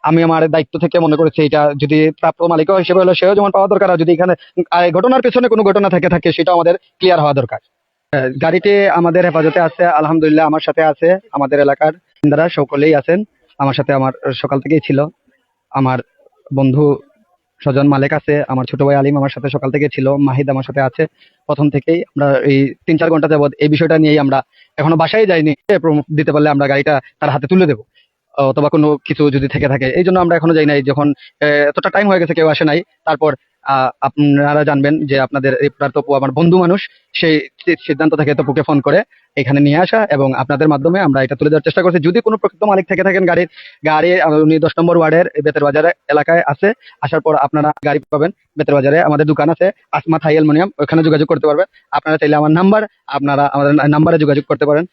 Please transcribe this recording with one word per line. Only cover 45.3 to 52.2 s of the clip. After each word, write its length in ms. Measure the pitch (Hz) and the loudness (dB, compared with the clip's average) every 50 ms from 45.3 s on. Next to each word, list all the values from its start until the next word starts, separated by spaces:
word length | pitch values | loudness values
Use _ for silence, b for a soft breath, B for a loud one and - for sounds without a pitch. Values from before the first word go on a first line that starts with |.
| - 151 143 | -4 -4 -4
বেতের 200 | 151 147 156 147 | -2 -2 0 -2
বাজারে 280 | 143 139 151 156 170 175 _ _ - | 0 0 2 0 0 0 _ _ -2
এলাকায় 320 | 147 151 147 - 165 170 - | -2 0 2 2 0 0 0
আছে, 280 | - 147 _ - 202 233 B B B B B | -2 -2 _ 0 -2 -2 B B B B B
আসার 200 | - 131 - 156 | -8 -4 -4 -2
পর 140 | - 160 151 | -2 0 0
আপনারা 360 | 147 143 143 - 151 147 151 151 - - | 0 -2 -2 -2 -2 -2 -2 -4 -2 -4
গাড়ি 140 | 151 147 151 - _ | -4 -4 -4 -4 _
পাবেন 220 | - 143 151 180 202 _ _ _ _ | -4 -2 -2 -2 -4 _ _ _ _
বেতের 180 | 147 147 - 139 | -2 0 2 2
বাজারে, 240 | 143 131 139 143 165 | 2 2 2 2 2
আমাদের 260 | 175 151 151 147 156 | 2 2 2 0 0
দোকান 240 | 151 151 139 147 151 | 0 0 0 0 -2
আছে 220 | 165 _ 180 190 - _ _ _ | 0 _ 0 -2 -2 _ _ _
আসমা 280 | - 151 - 165 160 156 | -6 -6 -2 -2 -2 -2
থাই 140 | - 160 151 | 0 0 2
অ্যালুমিনিয়াম, 380 | 160 156 151 147 156 180 202 - - | 2 2 2 2 2 0 -2 -4 -6
ওখানে 240 | 147 - 160 160 160 | -6 -2 0 0 0
যোগাযোগ 240 | 160 151 147 156 | 2 0 0 0
করতে 200 | - 165 139 156 | 0 -2 0 0
পারবেন। 180 | 151 147 156 185 _ b b b b | 0 0 0 -2 _ b b b b
আপনারা 260 | - 156 _ 156 156 | -8 -6 _ -2 -4
চাইলে 180 | 151 | -2